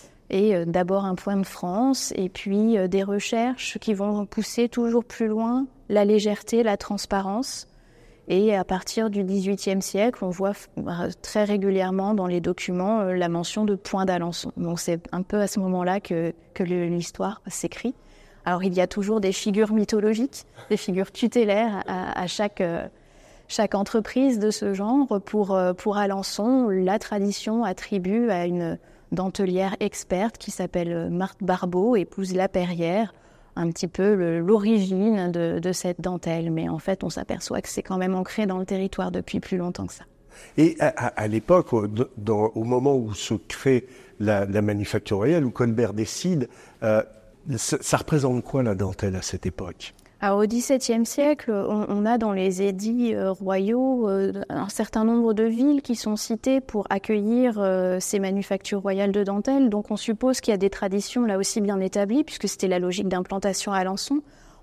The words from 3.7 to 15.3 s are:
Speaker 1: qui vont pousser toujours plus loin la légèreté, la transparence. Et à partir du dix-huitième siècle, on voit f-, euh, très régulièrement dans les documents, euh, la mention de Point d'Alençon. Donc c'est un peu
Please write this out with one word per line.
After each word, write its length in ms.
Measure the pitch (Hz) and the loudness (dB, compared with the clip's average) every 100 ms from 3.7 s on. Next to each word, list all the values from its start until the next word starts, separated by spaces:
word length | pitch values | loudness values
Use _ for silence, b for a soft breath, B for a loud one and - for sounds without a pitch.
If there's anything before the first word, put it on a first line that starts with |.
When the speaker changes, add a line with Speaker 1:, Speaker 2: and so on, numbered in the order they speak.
| 208 | -6
Speaker 1:
qui 140 | - | -2
vont 320 | 202 202 208 202 | 0 0 -2 -4
pousser 420 | - 208 - 233 | -4 -4 0 0
toujours 380 | - 233 233 233 | 2 2 2 0
plus 220 | - 226 | -2 -2
loin 400 | 214 226 247 269 - - | 0 0 0 -2 -8 0
la 160 | 202 202 | 2 6
légèreté, 580 | 214 208 202 - 226 | 4 4 -2 0 2
la 140 | 226 202 | 2 2
transparence. 920 | - 202 - 202 190 208 269 - - b b b b b - | -2 -6 -2 -2 -2 -4 -4 -8 -14 b b b b b 0
Et 280 | 180 214 202 | 4 4 4
à 80 | |
partir 480 | 180 185 - - 220 | 0 -4 -4 -2 -2
du 120 | 202 | 0
dix-huitième 580 | 185 196 190 196 - 190 | 0 0 0 -2 0 -2
siècle, 420 | - 196 226 240 | 0 0 0 0
on 60 | 185 | -4
voit 240 | 175 196 | -2 -2
f-, 140 | 202 - - | -2 -8 -10
euh, 320 | - 175 175 180 | -8 -4 -6 -6
très 220 | - 214 | -4 0
régulièrement 720 | 208 208 196 196 185 190 196 214 | 2 2 2 2 2 0 0 0
dans 100 | 180 | 0
les 160 | 175 | -2
documents, 600 | 170 180 - 180 185 226 | -2 -4 -2 -2 0 0
euh, 120 | 190 | 0
la 160 | 185 175 | 0 0
mention 360 | 170 170 - 214 | -2 -2 -2 0
de 100 | 196 | 0
Point 300 | - 196 185 | -2 -2 0
d'Alençon. 460 | 180 170 165 - - | 0 -2 -6 -8 -6
Donc 220 | 170 170 | -4 -4
c'est 220 | - 170 - | -2 -4 -4
un 100 | 175 | -6
peu 200 | 185 | -2